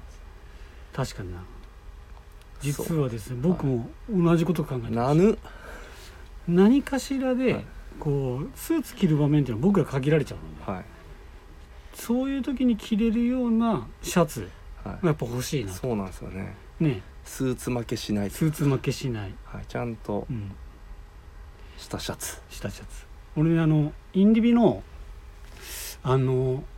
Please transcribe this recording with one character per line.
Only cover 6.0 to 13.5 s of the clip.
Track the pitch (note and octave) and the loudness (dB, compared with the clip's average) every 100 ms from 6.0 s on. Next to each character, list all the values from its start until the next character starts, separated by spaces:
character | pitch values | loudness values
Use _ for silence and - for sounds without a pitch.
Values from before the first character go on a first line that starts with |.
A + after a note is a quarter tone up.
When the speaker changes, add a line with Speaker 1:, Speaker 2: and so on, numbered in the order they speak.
| - - - - - | -18 -18 -18 -8 2
Speaker 1:
何 | F3 G3+ C#4 | 6 8 6
か | - C4+ | 4 -2
し | - C4+ | -2 -2
ら | C4 | 0
で、 | B3+ B3+ | 2 2
Speaker 2:
は | - | 0
い。 | - - - - | -4 -14 -16 -6
Speaker 1:
こ | D3+ C#3 C3+ B2 | -2 0 0 -2
う、 | G3+ - | -6 -6
ス | - | -2
ー | E4 | 0
ツ | - | -2
着 | - F#3 | 2 4
る | D3+ | 6
場 | D3 | 6
面 | D3+ | 4
っ | |
て | C3 | 4
い | |
う | A2 | 2
の | |
は | E3 | 4
僕 | G3 | 4
ら | C#3 | 4
限 | C3+ C3+ | 0 2
ら | D#3 | 2
れ | |
ち | C3+ | 2
ゃ | |
う | A2 | -6
の | A2+ D#2 - | -12 -10 -8
で、 | |
Speaker 2:
は | F#2+ | -8
い。 | - - - - - - - - - - - | -10 -16 -18 -18 -18 -20 -20 -20 -20 -20 -18
Speaker 1:
そ | - - A#3+ | -10 -2 0
う | C4+ | 0
い | C#4 | -2
う | |
時 | B3+ B3 | -2 0
に | B3+ G#3+ | 2 2
着 | - G#3 | 0 2
れ | A3+ | 2
る | A3 A#3+ | 2 2
よ | B3+ | 2
う | A#3+ | 2